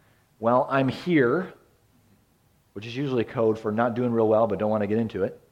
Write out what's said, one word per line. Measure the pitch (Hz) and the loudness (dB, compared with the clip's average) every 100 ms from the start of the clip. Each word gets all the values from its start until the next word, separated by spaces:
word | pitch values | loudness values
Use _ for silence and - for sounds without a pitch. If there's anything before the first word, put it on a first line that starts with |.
| _ _ _ _ | _ _ _ _
Well, | 110 123 - | 2 2 2
I'm | 139 131 | 0 0
here," | - - 160 120 151 185 - _ _ _ _ _ _ _ _ _ _ _ | -2 0 2 4 2 -2 -10 _ _ _ _ _ _ _ _ _ _ _
which | 104 117 | -16 -12
is | 120 | -8
usually | 143 127 | -2 -2
code | 110 131 113 107 | -2 0 0 0
for | 110 | -2
not | 107 120 | -2 -2
doing | 113 123 | 0 -2
real | 117 110 | 2 2
well, | 107 113 | 4 2
but | 95 | 0
don't | 107 | -2
want | 107 | -2
to | 101 | 0
get | 110 | -2
into | 113 95 | -2 -4
it. | 95 - _ | -6 -6 _